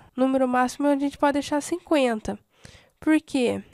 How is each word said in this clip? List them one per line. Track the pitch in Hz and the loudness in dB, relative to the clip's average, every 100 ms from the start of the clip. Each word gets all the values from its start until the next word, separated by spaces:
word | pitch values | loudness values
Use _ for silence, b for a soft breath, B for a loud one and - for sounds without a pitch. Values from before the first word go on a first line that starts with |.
| - - | -6 -2
número | 262 269 254 | 0 2 0
máximo | 247 254 - 285 | 0 -2 0 0
a | 277 | 0
gente | 285 - | -2 0
pode | 285 | 0
deixar | 285 - 294 | 0 -2 -4
cinquenta. | - 349 - 311 247 214 - 208 _ b b b b _ | -4 -8 0 2 2 -2 -6 -10 _ b b b b _
Por | 311 311 | 2 2
quê? | - 269 233 196 - | 2 0 0 -2 -8